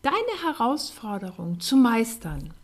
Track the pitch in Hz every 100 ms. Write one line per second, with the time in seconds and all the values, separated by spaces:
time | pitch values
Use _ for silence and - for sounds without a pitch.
0 | 269 381 480 381 330 294 240 294 - -
1 | 220 202 185 180 170 175 - 269 247 226
2 | 226 - 165 151 - -